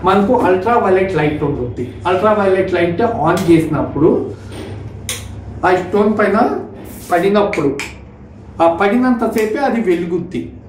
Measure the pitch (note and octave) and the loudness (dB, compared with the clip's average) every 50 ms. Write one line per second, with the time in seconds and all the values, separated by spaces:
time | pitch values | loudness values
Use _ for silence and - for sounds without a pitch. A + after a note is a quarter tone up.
0 | - F#3 F#3+ G3+ G3+ G3+ B3 - - F#3+ F#3 F#3 - A3+ A#3+ A#3 G3+ G3 F#3 F#3+ | 2 4 4 4 4 4 2 2 4 2 2 2 2 2 2 2 2 2 2 2
1 | F#3+ - - D#3 D3+ D3 D3 D3 D3+ C#3 C#3 A#2+ B2 A#2+ - - B2 B2 - - | 2 0 0 0 0 0 0 0 -2 -2 -2 -4 -4 -6 -6 -8 -8 -10 -10 -6
2 | - F3 F#3 F#3 G3+ G#3+ G#3+ G#3 G3 F#3+ F#3 F#3+ - - F3 F3 E3+ E3+ E3+ - | -2 -2 0 2 2 2 2 4 2 2 2 2 0 0 0 0 0 0 0 0
3 | A#3 A3+ - - F3+ E3 F3+ F#3+ - E3 E3+ D#3+ D#3 D3+ D3+ C3+ B2+ B2 - C#3+ | 0 -2 0 0 0 0 0 0 4 4 4 4 4 0 -2 -2 -4 -4 -2 2
4 | D3 G3 A#3 - - - - - - - - - - - - - - - - - | 2 4 4 2 -2 -4 -10 -12 -14 -16 -14 -14 -12 -12 -12 -14 -14 -14 -14 -14
5 | - - - - - - - - - - - - - F3+ F#3 F#3 F3+ - - G3+ | -10 -10 -10 -10 -10 -14 -14 -14 -14 -14 -12 -2 0 2 2 2 0 0 2 2
6 | G#3+ A3 G#3+ G#3+ G#3 G3 F#3+ A3 B3+ - - - - - - - - - - - | 2 4 2 2 2 2 4 4 2 2 0 -4 -8 -10 -14 -16 -16 -14 -14 -14
7 | - - F3 E3+ F#3 G3 G3+ G#3 G3+ G3 - F3 D3+ C#3 - - - - - - | -4 0 0 2 2 4 2 2 2 2 0 0 0 0 -2 -2 -8 -12 -12 -16
8 | - - - - - - - - - - - - E3 E3 E3+ E3+ G3 G3+ G3+ B3 | -20 -20 -20 -20 -20 -20 -20 -20 -20 -20 -2 2 2 2 4 4 2 2 2 2
9 | B3+ B3+ B3 A3+ A#3 - - A3+ G#3+ G#3+ - C#4 C#4 C4 A#3 A#3 - F3+ F3 E3+ | 2 2 2 0 0 -2 0 0 -2 0 0 0 0 0 0 0 2 2 0 0
10 | F3 E3+ F3 E3+ C3+ - - B2 A2 - - - - | 0 -2 -4 -4 -4 -4 -8 -8 -8 -8 -14 -18 -20